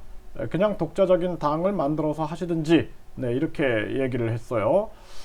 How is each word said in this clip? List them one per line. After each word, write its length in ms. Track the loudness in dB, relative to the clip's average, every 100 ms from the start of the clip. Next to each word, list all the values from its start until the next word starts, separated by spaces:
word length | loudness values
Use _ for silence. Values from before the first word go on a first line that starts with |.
| -12 -12 -10 -8
에, 80 | -4
그냥 280 | 0 0 0
독자적인 640 | -2 2 4 4 2 0
당을 340 | 0 2 0
만들어서 520 | 0 0 0 0 -2
하시든지. 640 | -4 -4 -2 -2 4 4 4 -6 -14
네, 180 | -6 -2
이렇게 320 | 0 -2 0 2 2 0 0
얘기를 280 | 0 0 -2
했어요. 600 | -2 -2 0 2 2 0 -6 -10 -10